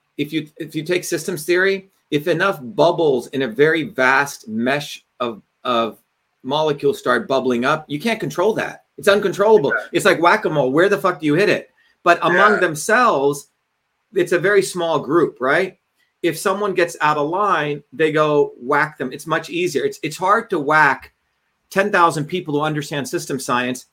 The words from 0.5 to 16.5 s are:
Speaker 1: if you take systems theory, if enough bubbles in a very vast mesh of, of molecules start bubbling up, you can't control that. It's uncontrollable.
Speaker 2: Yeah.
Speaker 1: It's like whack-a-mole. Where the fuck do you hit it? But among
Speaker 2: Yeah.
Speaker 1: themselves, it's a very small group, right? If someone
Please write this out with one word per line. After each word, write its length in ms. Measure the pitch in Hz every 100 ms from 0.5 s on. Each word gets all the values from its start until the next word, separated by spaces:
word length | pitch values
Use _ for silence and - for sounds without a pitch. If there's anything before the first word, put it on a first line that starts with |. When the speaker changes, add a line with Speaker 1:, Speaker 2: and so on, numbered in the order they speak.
| -
Speaker 1:
if 180 | 156 156
you 80 |
take 200 | 156 180
systems 420 | 175 170 160 170 151
theory, 440 | 180 190 196 190 _ _
if 160 | 147 156
enough 320 | 165 196 190
bubbles 640 | 123 107 156 160 156 127 123
in 160 | 135
a 40 | 131
very 360 | 110 151 165
vast 640 | 131 95 127 139 143 - -
mesh 580 | 110 123 143 147 - _ -
of, 220 | 123 104 - _
of 360 | 127 117 113 - _ _ _ _
molecules 560 | 127 151 156 147 143 -
start 280 | 131 123 101
bubbling 380 | 135 123 123 127
up, 200 | 156 -
you 120 | 147
can't 200 | 226 220
control 340 | 165 - 190
that. 320 | 175 80 - _ -
It's 100 | 151
uncontrollable. 680 | 202 196 156 202 220 139 110
Speaker 2:
Yeah. 80 | -
Speaker 1:
It's 120 | 170 196
like 160 | 156
whack-a-mole. 500 | 170 202 196 156 131
Where 180 | 143 190
the 80 | 202
fuck 220 | 190 156
do 60 | 156
you 100 | 147
hit 140 | 208
it? 220 | 131 - _ _ _
But 160 | 175 170
among 320 | 170 175 202 208
Speaker 2:
Yeah. 40 |
Speaker 1:
themselves, 880 | 180 151 - 226 240 156 139 147 - _ _ _ _ _ _
it's 180 | - -
a 80 | 180
very 220 | 170 208
small 360 | - 175 170 151
group, 380 | 120 165 139 -
right? 400 | 127 156 185 - _ _ _ _
If 140 | 170 156
someone 360 | 202